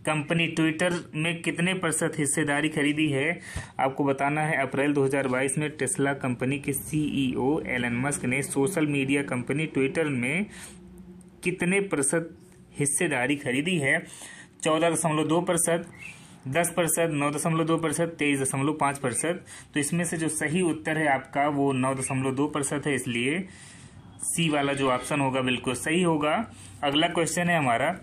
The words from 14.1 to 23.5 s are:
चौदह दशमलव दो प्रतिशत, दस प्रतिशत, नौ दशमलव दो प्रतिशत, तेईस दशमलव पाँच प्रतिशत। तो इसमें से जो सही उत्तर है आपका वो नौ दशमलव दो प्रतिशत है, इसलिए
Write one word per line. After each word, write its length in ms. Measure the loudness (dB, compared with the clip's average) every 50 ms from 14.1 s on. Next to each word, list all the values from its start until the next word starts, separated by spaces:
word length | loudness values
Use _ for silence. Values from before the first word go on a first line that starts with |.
| -16 -18 -18 -18 -18 -18 -20 -20 -16 -4 0
चौदह 280 | 0 2 4 4 2
दशमलव 380 | 2 2 0 0 0 0 2 2
दो 120 | 2 0
प्रतिशत, 480 | 2 2 0 0 2 2 0 0 -2 -6 -14 -18 -18 -18 -18 -18 -20 -20 -20 -14 -10 -2
दस 240 | 0 0 0 0 0
प्रतिशत, 360 | 0 0 0 2 2 0 0 2
नौ 180 | 0 0 0
दशमलव 340 | -2 0 0 0 2 2 2
दो 140 | 2 2 2
प्रतिशत, 380 | 2 0 0 0 0 -2 0 0
तेईस 220 | 0 2 2 2
दशमलव 320 | 2 0 0 0 0 0 0
पाँच 260 | 2 0 0 0 0
प्रतिशत। 460 | -2 -2 -2 -2 -2 -2 -2 -4 -6 -16 -18 -18 -20 -4 -2
तो 60 | -2
इसमें 240 | -2 0 0 0 0
से 120 | -2 -2
जो 120 | -2 -2 -2
सही 340 | -2 -2 -2 0 0 2 2
उत्तर 360 | 2 0 -2 -2 -2 0 0
है 100 | 2 2
आपका 400 | 2 2 0 -4 0 0 2 2
वो 240 | 2 2 2 2 2
नौ 220 | 2 2 0 0
दशमलव 400 | 0 -2 -2 -2 0 0 0 2
दो 120 | 0 0
प्रतिशत 400 | 0 0 -2 -2 -2 -2 -2 0
है, 80 | 0 -2
इसलिए 500 | 0 -2 -2 -2 0 0 0 0 -2 -4 -6